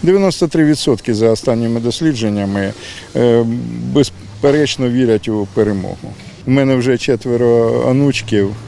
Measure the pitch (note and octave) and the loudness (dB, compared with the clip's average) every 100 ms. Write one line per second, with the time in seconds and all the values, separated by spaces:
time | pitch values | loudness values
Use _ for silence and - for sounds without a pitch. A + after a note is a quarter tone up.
0 | D#3+ G3 F#3+ - E3+ E3 D3+ D3 - A#2 | 4 4 2 0 0 2 2 2 0 0
1 | - G#2+ A2+ A2 - A#2 A#2 A#2 A#2+ - | 0 2 2 2 0 0 0 -2 -2 -2
2 | D#3+ C3 A2 G#2 G2 G2+ F#2+ - - - | -2 0 -2 -2 -2 -2 -4 -6 -14 -16
3 | - - A#2+ A#2 A#2 A#2+ A#2 A#2 B2 C3 | -8 0 2 4 2 -4 -6 -8 -2 0
4 | C3 - - - C#3+ D3 C#3+ - B2+ A#2+ | 0 -2 -18 -2 2 2 0 -2 -2 0
5 | B2 G#2+ A2+ G#2+ G2 F#2+ G#2+ G2+ F#2 F#2 | 2 0 0 -4 -4 0 0 0 -6 -10
6 | A2 A2 - - - C3+ C3+ C3 B2 B2 | -12 -16 -18 -12 0 2 2 2 2 0
7 | - A#2 B2+ A#2+ A#2+ A#2 A#2 A#2+ B2 C3 | 0 -2 0 0 4 4 2 0 2 2
8 | C#3+ C3 A2 G#2+ G2 G#2+ | 2 0 -2 0 0 -4